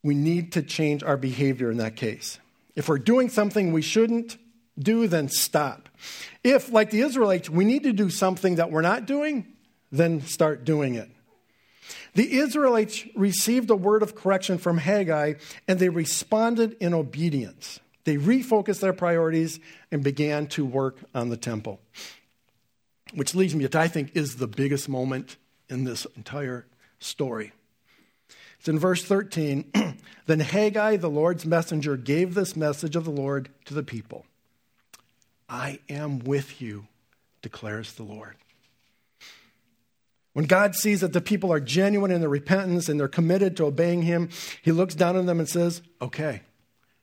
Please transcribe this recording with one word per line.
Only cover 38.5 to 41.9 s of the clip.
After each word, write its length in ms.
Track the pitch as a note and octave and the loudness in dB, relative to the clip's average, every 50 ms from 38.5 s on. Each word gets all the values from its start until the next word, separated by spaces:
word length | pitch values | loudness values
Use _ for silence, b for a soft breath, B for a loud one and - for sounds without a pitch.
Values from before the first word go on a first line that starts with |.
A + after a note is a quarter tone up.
| _ _ _ _ _ _ _ _ _ _ _ _ _ _ B B B B B B B B B B _ _ _ _ _ _ _ _ _ _ _ _ | _ _ _ _ _ _ _ _ _ _ _ _ _ _ B B B B B B B B B B _ _ _ _ _ _ _ _ _ _ _ _
When 140 | _ C#3+ D#3 | _ -2 2
God 300 | C#3 F3+ F#3 G#3 G#3 F3+ | 4 4 4 4 4 2
sees 260 | - - G#3 G#3 F#3 | 0 2 2 2 2
that 100 | F#3+ F3 | 2 0
the 80 | C#3 F3+ | 0 -2
people 320 | E3+ - G#3 F#3 F#3 F#3 | 0 0 -2 0 2 0
are 80 | E3 D3+ | 0 0
genuine 500 | C#3 A#2 C3 F3 F#3+ G3+ | 0 0 0 2 2 4